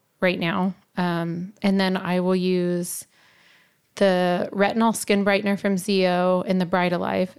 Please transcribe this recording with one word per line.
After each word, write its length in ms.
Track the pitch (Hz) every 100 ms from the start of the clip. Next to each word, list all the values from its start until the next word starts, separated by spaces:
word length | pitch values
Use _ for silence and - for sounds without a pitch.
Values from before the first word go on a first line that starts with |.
| _ _
right 200 | 185 180
now. 340 | 170 190 185 180 _ -
Um, 560 | 180 170 170 170 185 -
and 180 | 202 196
then 160 | 190 185
I 260 | 185 180
will 140 | 180 185
use 680 | 180 180 175 175 175 - - _ _ _ _ _ _ _ _ -
the 540 | 196 180 180 175 -
retinol 440 | 202 202 220 226 220
skin 300 | - 202 202
brightener 340 | 196 202 202
from 180 | 202 190
Zio 680 | 185 196 185 180 180 185 -
and 120 | 185
the 40 | 180
Bright 280 | 185 180
Alive 420 | 175 185 190 185